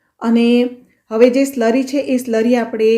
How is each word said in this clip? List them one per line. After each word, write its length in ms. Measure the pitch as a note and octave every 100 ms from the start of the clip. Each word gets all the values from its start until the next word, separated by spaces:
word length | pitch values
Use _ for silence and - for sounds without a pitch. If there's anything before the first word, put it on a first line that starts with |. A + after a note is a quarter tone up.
| _ -
અને 240 | A#3 A#3 A#3 A#3+ B3 B3 _ _ -
હવે 180 | A3 B3
જે 120 | B3+ C#4
સ્લરી 380 | A#3+ A3+ B3+ C4+
છે 200 | C#4+ C4
એ 100 | B3+
સ્લરી 380 | A#3+ A3 A#3+ B3
આપણે 380 | A#3 A3 A3